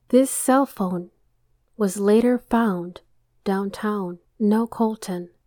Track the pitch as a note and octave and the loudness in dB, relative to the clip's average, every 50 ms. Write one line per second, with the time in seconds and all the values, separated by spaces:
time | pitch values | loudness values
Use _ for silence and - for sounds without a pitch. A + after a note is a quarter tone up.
0 | _ - - B3 C4+ C4 - - - - C4 C4+ C#4 C4 - - G3+ F#3 F#3 F3 | _ 2 4 4 4 2 0 -2 0 2 2 2 2 0 -2 -6 -6 -4 -4 -6
1 | F3+ - _ _ _ _ _ _ _ _ _ _ _ _ _ - G#3+ G3 F#3+ G3+ | -8 -10 _ _ _ _ _ _ _ _ _ _ _ _ _ -4 -4 -4 -2 -2
2 | G3 G3+ G#3 A3+ A#3 B3 B3 A#3+ - _ - A3+ A#3 A3 F#3+ F3 F3 F3 F3 - | 2 4 4 4 4 2 0 -2 -2 _ 0 0 2 0 0 -2 -6 -8 -12 -16
3 | - _ _ _ _ _ _ _ - - F#3+ G3 G3+ G3 G3 - - G#3+ G#3 G#3 | -20 _ _ _ _ _ _ _ -4 -4 -2 -2 -2 -6 -6 -6 -6 -4 -4 -4
4 | F#3+ F3 F3+ F3 _ _ _ - A3+ G3+ G#3 A3+ A#3 A3+ - - A3+ A3 A3 G#3+ | -4 -6 -8 -12 _ _ _ -2 0 2 2 2 0 -2 -2 -2 0 0 -2 -4
5 | - - F#3 F3+ F3 F3 _ _ _ | -8 -8 -8 -8 -8 -12 _ _ _